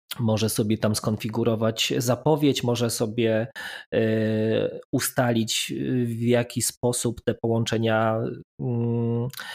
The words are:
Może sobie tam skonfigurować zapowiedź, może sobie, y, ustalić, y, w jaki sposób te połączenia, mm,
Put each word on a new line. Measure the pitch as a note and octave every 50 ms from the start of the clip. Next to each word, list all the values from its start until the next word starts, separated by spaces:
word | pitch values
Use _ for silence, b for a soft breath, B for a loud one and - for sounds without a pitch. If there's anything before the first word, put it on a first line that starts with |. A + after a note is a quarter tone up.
| _ - - -
Może | A#2 A2 A2 G2+ A2 G#2+
sobie | - - A2 G#2 A2 -
tam | - G#2+ G#2+
skonfigurować | - - A2+ G#2+ - - A2 G#2+ A2+ A#2 A#2 A2+ G#2+ A2+ A2 A2+ - - - C3+ A#2
zapowiedź, | A#2+ B2 A#2+ - - D3+ D#3 C#3+ D3+ C#3 B2 - B2+
może | A#2+ A#2+ A2 A#2+ A2+
sobie, | - - A#2+ G#2+ G#2+ A#2 A2+ A2+ A2 A2 A2+ - B B B B B B B B -
y, | A2+ A2+ A2 A2 A2 A2 G#2+ A2 G#2+ G#2+ A2+ A2 G#2+ G#2 G2 - - - - -
ustalić, | B2 - - - C#3 B2+ A#2+ A#2 A2+ A2 A2+ - - - - C3
y, | B2+ C#3 C3 B2+ B2 A#2+
w | A#2 A#2 A2+
jaki | A#2 A#2+ A#2+ A#2 A#2 - - A#2+
sposób | - - - - - A#2+ A#2+ - - A#2+ A2+ - -
te | A#2 A2
połączenia, | - - A2+ A2+ A2+ A2+ - A#2 A2+ A2+ A2 A2 A2 A2+ A2 A2 A2+ A#2 - - - - _ _ -
mm, | C#3 B2+ A#2+ A#2 A#2 A#2 A#2 A#2+ A#2 A#2 A#2 A#2 A#2+ B2+ B B B B